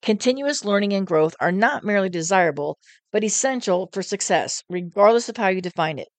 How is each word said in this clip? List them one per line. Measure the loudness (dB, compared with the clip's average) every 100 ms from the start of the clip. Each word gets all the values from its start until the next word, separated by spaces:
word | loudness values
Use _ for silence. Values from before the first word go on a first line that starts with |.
continuous | 0 0 0 0 -2 -2
learning | 0 0 2
and | -2 0
growth | 2 2 0
are | 0
not | 2 0 0
merely | 0 0 0
desirable, | -2 2 4 4 0 -6 -8 _ _ _
but | -2 0
essential | 0 -2 -2 0 -2 -2
for | -6
success, | -6 -6 0 0 0 -8 _
regardless | -8 -6 4 4 4 0
of | -2
how | -2
you | -2
define | -4 -4 -4 -4
it. | -12